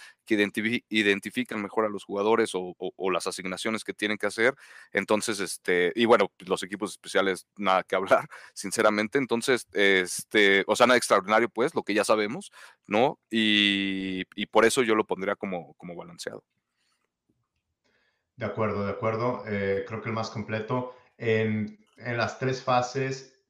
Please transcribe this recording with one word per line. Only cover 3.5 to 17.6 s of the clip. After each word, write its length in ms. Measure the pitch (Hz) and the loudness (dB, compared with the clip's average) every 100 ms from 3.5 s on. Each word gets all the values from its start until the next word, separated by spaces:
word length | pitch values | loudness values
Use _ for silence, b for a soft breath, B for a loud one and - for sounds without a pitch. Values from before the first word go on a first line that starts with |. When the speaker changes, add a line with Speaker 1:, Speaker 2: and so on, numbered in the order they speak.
| 92 113 110 - | -8 -6 -6 -8
Speaker 1:
que 80 | |
tienen 240 | - 107 107 | -6 -4 -4
que 80 | 104 | -4
hacer. 300 | - 117 139 B B B | 0 0 0 B B B
Entonces, 480 | - 95 107 - 101 | -4 0 0 0 -4
este, 540 | 90 - - 90 87 - | -6 -6 0 2 2 2
y 80 | |
bueno, 300 | 117 113 98 - | 4 4 4 -4
los 240 | 92 92 | -6 -4
equipos 280 | 92 98 101 | -4 -8 -8
especiales, 560 | - - 98 98 90 - - | -8 -4 0 0 -2 -8 -4
nada 280 | 98 92 | 2 2
que 120 | - 95 | 2 -2
hablar, 320 | 95 120 156 - | 2 2 0 -14
<laughs> 120 | - | -20
sinceramente. 640 | - 98 - 107 104 107 143 | -12 -6 2 2 2 0 -2
Entonces, 520 | 127 117 123 120 - | -2 -2 0 -2 -2
este, 960 | - 98 95 90 - - 110 101 98 - | 2 4 4 2 -6 0 4 6 4 2
o 80 | 104 | 4
sea, 120 | 123 | 6
nada 100 | 123 | 4
extraordinario, 500 | - 104 95 110 113 | 4 2 4 2 2
pues, 260 | - 143 | 0 -2
lo 100 | - | -2
que 100 | - | -2
ya 100 | 104 | 0
sabemos, 480 | 101 107 104 160 - B B B - | 2 2 0 -6 -14 B B B -2
¿no? 340 | 104 135 - _ | 2 2 0 _
Y, 960 | 113 110 104 101 98 98 95 95 92 92 - | 0 2 4 4 2 0 -4 -4 -6 -8 -10
y 120 | 101 | 0
por 180 | 107 110 | 4 4
eso 180 | 139 | 4
yo 120 | 117 110 | 2 2
lo 100 | 101 | 0
pondría 320 | 90 98 101 | -4 -4 -4
como, 380 | 101 90 80 - | -6 -8 -10 -16
como 200 | 87 87 | -16 -14
balanceado. 480 | 87 85 - - - _ _ _ _ _ _ _ _ _ _ _ | -16 -14 -14 -14 -18 _ _ _ _ _ _ _ _ _ _ _